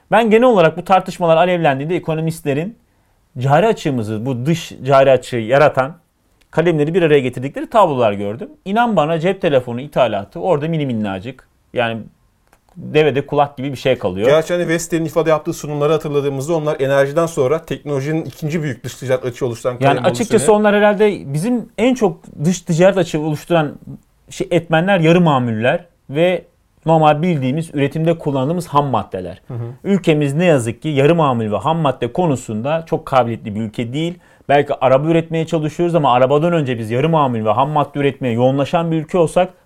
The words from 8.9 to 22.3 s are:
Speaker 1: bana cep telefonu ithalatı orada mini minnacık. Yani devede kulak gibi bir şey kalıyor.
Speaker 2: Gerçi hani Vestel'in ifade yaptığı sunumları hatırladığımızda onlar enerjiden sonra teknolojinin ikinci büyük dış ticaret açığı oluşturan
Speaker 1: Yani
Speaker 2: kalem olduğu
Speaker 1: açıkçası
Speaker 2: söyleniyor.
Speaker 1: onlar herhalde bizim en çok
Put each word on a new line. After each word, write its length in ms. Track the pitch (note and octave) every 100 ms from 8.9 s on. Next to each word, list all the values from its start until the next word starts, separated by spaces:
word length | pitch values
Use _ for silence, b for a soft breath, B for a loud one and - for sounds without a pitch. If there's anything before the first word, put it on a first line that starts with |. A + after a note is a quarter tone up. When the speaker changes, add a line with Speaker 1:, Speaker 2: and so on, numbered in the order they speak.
| F#3
Speaker 1:
bana 240 | D3 E3+
cep 200 | F3 F#3
telefonu 400 | F3 B2+ - A#2+
ithalatı 600 | D3 D#3+ A#2+ G2+ G2+ E3+
orada 280 | F#3 D3+ D#3
mini 180 | E3 C#3
minnacık. 600 | A2+ G#2 F#2+ A2+ C3+ _ _ _
Yani 280 | A#2+ A#2 A2+ - _ _ _ _ _ _ F3+
devede 500 | B2+ D3 D3+ C3 C#3
kulak 300 | D3 C#3+ -
gibi 160 | C#3
bir 40 | B2+
şey 220 | C3+ B2
kalıyor. 300 | G2 F#2 A#2+
Speaker 2:
Gerçi 260 | D#3 D#3+
hani 140 | F3 D#3+
Vestel'in 360 | E3 E3 E3
ifade 260 | D#3+ E3+ D#3+
yaptığı 220 | D3+ E3
sunumları 400 | D#3+ D3 D3 C#3+
hatırladığımızda 600 | D#3 D#3 C#3+ C#3+ C3+ C#3+
onlar 260 | E3 D3+ D#3
enerjiden 460 | C3+ C#3 C#3 D3+ D#3+
sonra 360 | - B2+ D#3+
teknolojinin 640 | - C3+ C#3+ C#3+ C#3+ D#3+
ikinci 380 | C3 - D3+ E3
büyük 220 | D3+ A#2
dış 100 | B2
ticaret 300 | - C3 C3
açığı 220 | B2+ - B2
oluşturan 260 | A2+ C3
Speaker 1:
Yani 80 | B2
Speaker 2:
kalem 160 | C#3 B2+
olduğu 80 | C3+
Speaker 1:
açıkçası 360 | B2 A3+ A3
Speaker 2:
söyleniyor. 160 | - G#3
Speaker 1:
onlar 140 | G#3
herhalde 580 | G#3 G#3 G3+ G#3+ C3+ C#3
bizim 340 | D3 G#3+ B3 - -
en 160 | B3
çok 240 | B3+ G3 E3 -